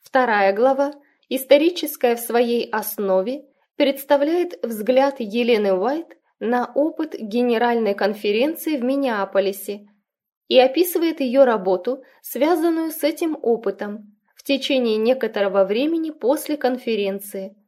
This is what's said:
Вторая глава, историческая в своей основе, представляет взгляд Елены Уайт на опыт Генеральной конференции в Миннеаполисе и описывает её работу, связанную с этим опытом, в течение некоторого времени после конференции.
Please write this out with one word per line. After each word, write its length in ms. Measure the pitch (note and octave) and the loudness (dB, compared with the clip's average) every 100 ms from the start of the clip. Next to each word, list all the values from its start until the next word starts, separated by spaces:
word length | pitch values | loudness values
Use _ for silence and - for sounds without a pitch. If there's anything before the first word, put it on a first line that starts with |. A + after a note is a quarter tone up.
Вторая 520 | - C4 B3 G#3 G3 | 0 0 2 2 2
глава, 400 | G3+ C4 C4+ C#4 D4 _ _ _ | 4 2 2 -2 -4 _ _ _
историческая 880 | C4 - C#4+ E4 F4 D4+ - B3 A#3 | -6 4 4 4 0 -10 -2 0 0
в 60 | |
своей 480 | - A#3 A#3+ A#3 A3 | 0 0 2 0 -2
основе, 720 | G#3+ G#3+ - G3 F#3 F#3+ C#4 - _ _ _ | -6 -6 -6 0 0 0 -6 -12 _ _ _
представляет 880 | C#4 C#4 - C#4+ D4 F4 F4 - | 0 0 0 2 2 0 -2 -4
взгляд 520 | A#3 G#3+ G#3 B3+ C#4 C#4 | -8 -4 2 4 4 0
Елены 540 | A3 A3+ A#3+ A3 G3+ | -4 0 2 2 2
Уайт 440 | F#3 A3 D4+ E4 - _ _ | 0 0 -4 -8 -20 _ _
на 320 | G#3+ B3 A#3+ | -2 -2 -2
опыт 420 | B3 D#4 D#4 D#4 - | 0 -2 -2 -8 -8
Генеральной 760 | A3 A#3 B3 A3+ A#3+ A#3 G#3+ G#3 | -4 0 0 2 2 2 0 0
конференции 840 | G3+ G#3 G#3 G#3+ C#4+ E4 D#4+ D4 | -2 -2 -2 0 0 -2 -4 -2
в 60 | |
Миннеаполисе 1040 | A#3+ C#4 C4+ G#3+ G3 G3 G3 G3+ - G3+ - _ _ _ _ _ _ | -2 0 -2 -2 0 0 0 -4 -10 -12 -14 _ _ _ _ _ _
и 100 | A#3+ | 4
описывает 640 | C4 D#4+ F4+ F4+ E4 D#4 | 4 2 0 0 -2 -2
её 240 | C4 C4 | 0 4
работу, 600 | C4 G#3+ F#3 F3+ A#3+ C4 - _ | 4 4 0 -2 -2 -8 -10 _
связанную 720 | - A#3+ D4+ E4+ E4 E4 D#4+ | -12 -2 0 2 0 -2 -4
с 120 | D4+ | -4
этим 340 | D4 D#4 E4+ D4+ | -4 -2 -4 -2
опытом, 720 | A#3 A3+ G3+ G3 G#3 G#3 - _ _ _ | -2 0 -2 -6 -10 -10 -16 _ _ _
в 80 | |
течение 540 | - C#4 - C4 A#3+ G#3+ | -2 -2 0 0 0 0
некоторого 680 | A3 B3+ A3 A3 G3+ G3 F#3+ | 0 0 -2 -2 0 2 2
времени 460 | G#3+ D4 E4 D#4+ | 2 0 -2 -4
после 440 | D4+ A3 D4+ - D4+ | -4 0 0 -2 -2
конференции. 1000 | B3 B3+ A#3+ G#3+ G3+ G3 - G3 F#3+ _ | -2 -2 -4 -2 -2 -6 -10 -12 -12 _